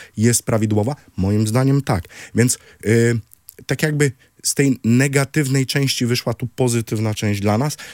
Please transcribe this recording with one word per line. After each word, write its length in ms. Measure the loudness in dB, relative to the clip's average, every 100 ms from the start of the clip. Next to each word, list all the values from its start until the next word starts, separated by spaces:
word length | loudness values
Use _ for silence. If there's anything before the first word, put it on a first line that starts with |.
| -14 0
jest 260 | 2 2
prawidłowa? 520 | 0 -2 0 0 0 -4 -10 -4
Moim 300 | 0 0 0
zdaniem 340 | 2 2 2
tak. 220 | 0 -4 -4 -16 -6 0
Więc, 200 | 0 0
e, 340 | -10 -8 2 4 4 0 -6 -20 _ -16 -6
tak 180 | -2
jakby 280 | -2 0 0 -2 _ _
z 120 | -6 0
tej 240 | 0 2
negatywnej 800 | 2 2 4 0 0 -2 0 0 0
części 400 | 0 -2 -2 -2
wyszła 280 | -2 -4
tu 140 | -6 -6
pozytywna 640 | -2 0 0 -2 -2 -2
część 280 | -2 -2 -2
dla 160 | 0 0
nas, 200 | -2 -6 -14